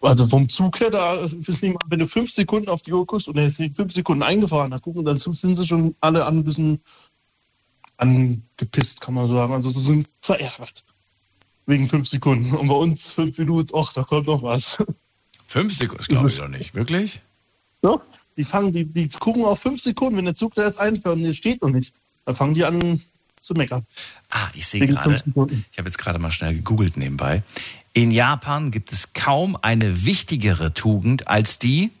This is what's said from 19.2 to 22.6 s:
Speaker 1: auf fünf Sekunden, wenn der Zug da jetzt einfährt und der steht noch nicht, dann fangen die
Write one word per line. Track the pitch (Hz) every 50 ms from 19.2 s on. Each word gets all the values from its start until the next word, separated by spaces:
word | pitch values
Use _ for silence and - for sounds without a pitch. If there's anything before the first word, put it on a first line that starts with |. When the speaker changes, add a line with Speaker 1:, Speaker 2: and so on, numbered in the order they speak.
| - - 226 240 233
Speaker 1:
auf | 208 202 -
fünf | - 254 277 254
Sekunden, | - 254 226 - 269 262 226 196
wenn | 185
der | 175 165
Zug | - 220 226 -
da | - 208
jetzt | 208 202 -
einfährt | 202 208 220 202 202 180 170
und | 165 165
der | 165 156
steht | - - 220 254 247 -
noch | 139
nicht, | 135 127 123 - _ _ _ _ _ _ _
dann | - 123
fangen | - 139 139 156
die | 156